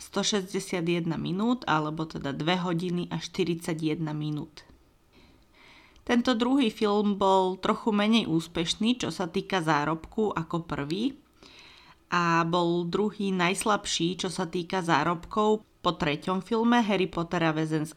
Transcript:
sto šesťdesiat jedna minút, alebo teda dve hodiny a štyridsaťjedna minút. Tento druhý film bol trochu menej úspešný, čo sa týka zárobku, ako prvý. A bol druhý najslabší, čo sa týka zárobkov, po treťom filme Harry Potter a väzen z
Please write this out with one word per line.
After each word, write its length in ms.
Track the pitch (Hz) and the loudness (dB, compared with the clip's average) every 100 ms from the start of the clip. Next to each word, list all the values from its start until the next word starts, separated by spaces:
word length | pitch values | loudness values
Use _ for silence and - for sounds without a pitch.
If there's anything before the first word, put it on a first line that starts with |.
sto 240 | - 196 190 | -6 -2 0
šesťdesiat 560 | 208 185 190 190 180 | 0 -2 -6 -4 -2
jedna 320 | 170 175 165 | 0 0 0
minút, 480 | 147 147 180 226 254 - | -2 -2 0 0 0 0
alebo 320 | 156 151 156 | 0 0 -4
teda 320 | 160 - 139 | -6 -6 -6
dve 240 | 143 151 180 | -4 0 0
hodiny 480 | 175 170 180 175 170 | 0 -2 -2 -2 -4
a 80 | 165 | -6
štyridsaťjedna 880 | - - 170 165 - 156 156 160 156 | -6 -4 -2 -2 -4 -4 -2 -2 -4
minút. 560 | 151 151 147 - - - - _ _ _ _ - - _ _ - - - - | -4 -4 -6 -8 -14 -20 -20 _ _ _ _ -20 -20 _ _ -20 -20 -20 -10
Tento 320 | - 240 247 | 0 0 2
druhý 400 | 226 240 277 226 | 0 2 2 2
film 400 | - 208 208 208 | 2 2 2 2
bol 480 | 196 196 190 185 190 | 2 4 4 4 0
trochu 320 | 185 214 - | -2 -2 0
menej 320 | 208 208 226 - | 2 4 4 2
úspešný, 720 | 160 160 - 165 - 220 247 | 0 -2 -4 -4 0 0 0
čo 160 | - | -2
sa 160 | - 180 | -4 -4
týka 320 | 196 196 190 | -4 -2 -2
zárobku, 720 | 160 147 151 160 - - 208 | 2 2 2 -2 -4 -2 -2
ako 320 | - 160 170 165 | -2 -4 -6 -4
prvý. 480 | 147 143 180 254 269 _ _ - - - - - - - | -6 -4 -2 -4 -4 _ _ -20 -20 -20 -20 -20 -20 -4
A 320 | 175 170 165 | 0 2 2
bol 440 | 165 180 170 175 175 | 2 2 2 2 0
druhý 440 | 185 208 208 196 | 0 0 -2 -2
najslabší, 880 | 190 175 190 226 202 - - 165 185 | 2 2 2 0 0 0 -2 0 -2
čo 120 | 190 | -4
sa 200 | - 175 | -4 -4
týka 320 | 180 170 190 | -4 -4 -2
zárobkov, 800 | 165 147 156 170 - 220 214 214 - _ 180 | 2 2 2 -2 -4 0 2 2 -2 _ -2
po 80 | |
treťom 480 | 170 156 147 185 185 | 0 0 0 -2 -4
filme 400 | - 226 233 240 | 0 2 4 4
Harry 240 | 208 190 185 | 4 2 0
Potter 400 | 175 165 175 165 | -2 -2 0 2
a 80 | |
väzen 320 | 156 156 156 | 2 0 0
z 80 | 151 | -2